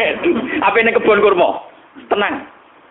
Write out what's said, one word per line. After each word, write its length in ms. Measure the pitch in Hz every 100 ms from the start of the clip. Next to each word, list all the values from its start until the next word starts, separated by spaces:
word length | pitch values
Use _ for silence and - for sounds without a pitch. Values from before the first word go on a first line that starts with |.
ya. 100 | 226 - 160 233 - - 196
Apa 160 | 196
ning 160 | 226 226
kebon 240 | 226 202
kurma? 400 | 202 180 143 - - - _ - -
Tenang. 400 | 202 196 139 - - _ _ _